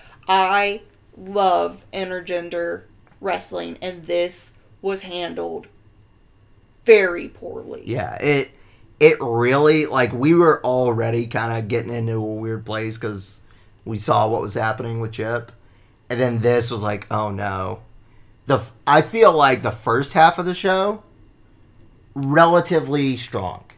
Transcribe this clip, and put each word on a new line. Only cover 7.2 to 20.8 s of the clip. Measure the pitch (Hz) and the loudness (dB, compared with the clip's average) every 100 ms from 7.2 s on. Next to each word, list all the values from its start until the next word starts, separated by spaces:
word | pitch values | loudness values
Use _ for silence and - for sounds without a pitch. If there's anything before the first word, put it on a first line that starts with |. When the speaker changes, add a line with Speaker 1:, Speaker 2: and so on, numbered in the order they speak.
| - | -10
Speaker 1:
poorly. | - 170 - - - | -16 -16 -14 -14 -14
Speaker 2:
Yeah, | - 120 87 - | -8 -6 -6 -4
it, | 147 143 131 - - - - - | 0 0 -2 -8 -20 -20 -16 4
it | 156 156 | 6 6
really, | 127 117 120 139 151 156 147 | 0 0 2 4 4 4 2
like, | 131 120 | 0 0
we | 123 143 | 2 4
were | 170 165 143 | 6 6 4
already | 123 127 123 113 113 117 117 | 2 0 2 0 0 -2 -2
kinda | 113 117 113 | -4 -4 -4
getting | 107 117 117 | -4 -4 -4
into | 120 113 | -6 -4
a | 113 | -4
weird | 107 107 113 110 | -4 -6 -6 -8
place | 107 110 110 110 | -6 -6 -6 -8
'cause | 110 101 - - - - _ _ | -8 -8 -12 -20 -20 -20 _ _
we | - 110 | -10 -6
saw | - 113 110 | 0 2 2
what | 110 | 0
was | 104 | -2
happening | 117 110 110 117 113 | -2 -2 -4 -6 -6
with | 113 | -8
Chip, | 113 110 120 117 - _ _ _ _ - | -6 -6 -6 -8 -20 _ _ _ _ -8
and | 123 | -2
then | 127 117 | 0 2
this | 117 120 120 | 2 2 0
was | 117 | -4
like, | 104 104 - | -4 -6 -6
"Oh | 107 107 | -4 -4
no." | 98 101 95 95 101 - - - - - _ - | -4 -6 -4 -6 -8 -14 -20 -20 -20 -20 _ -2
The | 135 | -2
f-, | - - - | -2 -6 2
I | 151 | 4
feel | 151 226 208 | 4 6 6
like | 160 135 127 | 6 4 2
the | 117 | -2
first | 107 123 117 139 | -4 -2 -2 0
half | 156 165 175 | 4 4 4
of | 180 | -4
the | |
show, | 175 190 190 | -4 0 0